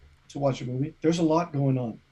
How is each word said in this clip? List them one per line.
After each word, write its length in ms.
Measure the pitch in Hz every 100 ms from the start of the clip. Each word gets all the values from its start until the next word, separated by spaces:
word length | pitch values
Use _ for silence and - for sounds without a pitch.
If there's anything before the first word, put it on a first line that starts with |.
| - _ -
to 80 | 139
watch 220 | 143 135
a 40 |
movie, 300 | 127 127 156 -
there's 160 | 156 170
a 60 |
lot 280 | 160 160 175
going 240 | 139 139 131
on. 200 | 120 104 _